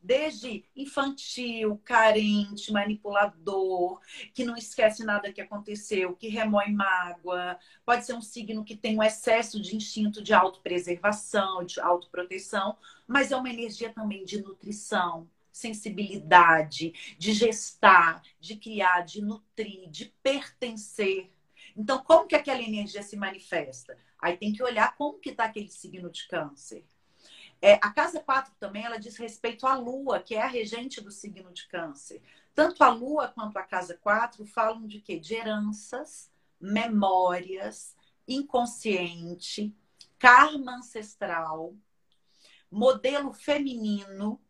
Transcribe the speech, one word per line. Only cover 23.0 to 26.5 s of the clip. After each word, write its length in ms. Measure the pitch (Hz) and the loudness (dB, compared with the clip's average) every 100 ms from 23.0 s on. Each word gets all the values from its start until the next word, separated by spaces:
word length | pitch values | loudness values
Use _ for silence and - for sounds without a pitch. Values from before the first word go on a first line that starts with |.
se 120 | 202 202 | -12 -8
manifesta? 800 | 190 190 - 170 143 - - - _ _ | -8 -10 -6 -6 -6 -12 -20 -20 _ _
Aí 160 | 175 175 | -4 -4
tem 160 | 208 | -4
que 120 | 214 | -2
olhar 320 | 247 226 214 - | -2 2 0 0
como 220 | 294 - | -6 -6
que 120 | - | -14
tá 120 | - - | -4 -4
aquele 240 | 214 208 | -4 -12
signo 400 | - 180 185 175 | -16 -18 -14 -14
de 180 | 170 - | -14 -8
câncer. 560 | 175 151 | -8 -8